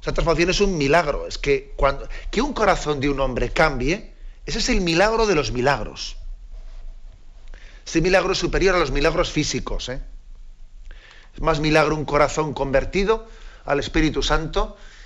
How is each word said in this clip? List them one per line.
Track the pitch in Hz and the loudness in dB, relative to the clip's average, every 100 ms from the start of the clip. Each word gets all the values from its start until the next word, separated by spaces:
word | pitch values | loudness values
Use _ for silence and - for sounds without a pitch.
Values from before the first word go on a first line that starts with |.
Esa | - | -4
transformación | 139 160 160 170 | 0 2 4 4
es | 180 | 4
un | 202 175 | 2 2
milagro. | 139 160 156 87 82 | 4 4 2 -2 -6
Es | - | -6
que | 143 135 - - | 0 0 0 0
cuando, | 139 131 - - - | 0 0 -6 -8 -4
que | - | -2
un | 254 | -2
corazón | 220 208 165 151 143 | 2 2 2 0 0
de | 143 | 0
un | 135 | 0
hombre | 135 120 120 | 0 0 -2
cambie, | - 160 135 127 196 - - - - - | 2 2 2 -2 -2 -6 -16 -16 -14 -8
ese | 220 | -4
es | 202 | 0
el | 226 | 0
milagro | 175 165 208 226 220 | 2 4 4 4 2
de | |
los | 165 117 | 2 0
milagros. | 120 127 135 104 - - - - - - - - - - - - - - - - - - - - | 0 2 0 -2 -10 -12 -10 -10 -12 -14 -14 -14 -12 -12 -14 -16 -18 -20 -18 -16 -16 -16 -18 -4
Ese | 165 | 0
milagro | 180 185 180 | 4 4 4
es | 190 | 0
superior | 165 147 185 | 0 2 2
a | 180 | 4
los | 147 | 2
milagros | 143 156 165 165 | 2 2 2 0
físicos, | 156 143 131 - - - | 0 -2 -4 -4 -6 -6
¿eh? | 135 - - - - - - - - - - - - - | -8 -10 -14 -16 -18 -18 -18 -18 -16 -16 -16 -18 -20 -18
Es | - | -4
más | 160 151 | 0 2
milagro | 151 156 151 156 | 4 4 4 2
un | |
corazón | 139 147 147 - 151 | 2 4 4 2 -2
convertido | 127 135 131 127 185 196 226 - - - - | -2 2 2 2 0 2 0 -2 -18 -18 -12
al | - 143 | -2 -2
Espíritu | 135 165 156 135 | 0 2 2 2
Santo | - 151 156 196 214 - - - | 0 0 0 -2 -4 -6 -20 -20